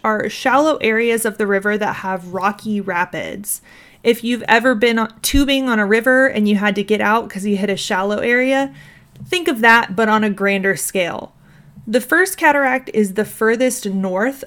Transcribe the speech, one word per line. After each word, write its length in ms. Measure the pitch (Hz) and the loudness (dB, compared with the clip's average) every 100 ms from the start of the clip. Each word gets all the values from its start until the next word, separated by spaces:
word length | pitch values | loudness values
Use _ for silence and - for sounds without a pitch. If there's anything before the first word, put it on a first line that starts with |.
are 240 | 220 214 208 | -2 -2 -4
shallow 480 | - 254 262 311 285 | -4 2 4 2 2
areas 480 | 220 220 233 233 | 0 2 0 0
of 140 | 226 214 | -2 -2
the 80 | 202 | 0
river 300 | 196 208 208 | 0 0 -2
that 200 | 202 - | -2 -4
have 360 | 190 190 180 | -6 -8 -6
rocky 480 | 185 196 202 220 208 | -4 -2 -2 -4 -4
rapids. 800 | 190 175 180 160 80 - 208 - - - - _ | -2 -2 -2 -4 -8 -8 -8 -10 -12 -20 -20 _
If 200 | 233 233 | 0 0
you've 220 | 233 240 - | 0 -2 2
ever 260 | 226 254 | 2 2
been 240 | 214 240 226 | 2 2 0
on, 220 | 220 - | -2 -4
tubing 480 | - 277 277 269 262 | 0 2 2 2 2
on 100 | 214 | 0
a 60 | |
river 420 | 202 220 254 254 262 | 2 2 4 4 4
and 220 | 214 208 | 2 2
you 80 | 208 | 2
had 180 | 208 202 | 2 0
to 80 | |
get 160 | 202 208 | 0 0
out 280 | 208 226 220 | 2 0 -2
'cause 160 | 196 | -6
you 120 | 208 196 | -2 -2
hit 120 | 202 | -2
a 80 | 190 | -4
shallow 420 | - 190 202 208 | -4 -2 -2 -2
area, 540 | 240 247 262 269 277 - - - _ - - | 0 2 2 0 -2 -8 -20 -20 _ -20 -6
think 220 | 359 339 | -4 -2
of 120 | 233 | 2
that, 360 | 233 233 226 185 | 4 4 4 0
but 120 | 220 | 2
on 140 | 214 | 2
a 80 | 214 | 0
grander 460 | 202 196 196 190 - | 0 0 0 0 -2
scale. 560 | - 190 170 - - _ - - - - 226 | -4 -4 -4 -6 -12 _ -20 -20 -20 -18 -2
The 140 | 240 | -2
first 360 | - 320 370 - | 2 2 2 2
cataract 540 | 320 285 262 262 262 | 2 4 2 -2 -2
is 200 | 220 202 | -2 0
the 100 | 196 | -2
furthest 640 | 202 - 220 233 254 247 202 | -4 -2 0 2 0 -2 -4
north 560 | 190 190 185 247 269 | -4 -2 -2 -2 -4